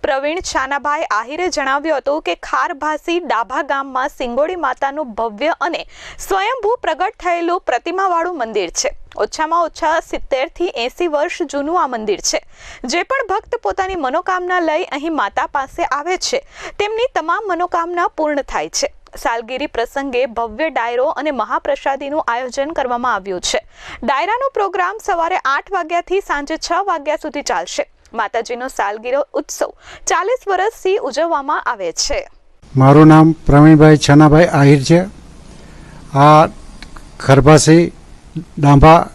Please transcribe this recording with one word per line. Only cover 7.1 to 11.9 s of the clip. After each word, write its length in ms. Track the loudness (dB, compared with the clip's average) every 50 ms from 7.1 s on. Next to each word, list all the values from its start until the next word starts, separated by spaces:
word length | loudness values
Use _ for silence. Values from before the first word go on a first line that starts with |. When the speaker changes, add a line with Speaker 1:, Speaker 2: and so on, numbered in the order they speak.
| -6 _
Speaker 1:
થયેલું 400 | -4 -4 -4 -2 -2 -2 -4 -4
પ્રતિમાવાળું 800 | _ -4 -4 -4 _ -6 -6 -4 -2 -2 0 -2 -2 -4 -6 -6
મંદિર 320 | -8 -4 -4 -4 -4 -4
છે. 260 | -4 -6 -6 -6 -6 -8 -18 -18 -6
ઓછામાં 480 | -6 -6 -6 -2 -4 -4 -2 0 0 -2
ઓછા 360 | -2 -4 -4 -2 -2 -2 -2
સિત્તેર 480 | -4 -6 -10 -10 -6 -4 -4 -4 -4 -6
થી 160 | _ -6 -6
એંસી 440 | -6 -4 -6 -6 -8 -4 -4 -4 -2
વર્ષ 340 | -2 -2 -2 -2 -4 -6 -8
જૂનું 400 | -6 -4 -6 -4 -2 -2 -2 -2
આ 40 |
મંદિર 340 | -2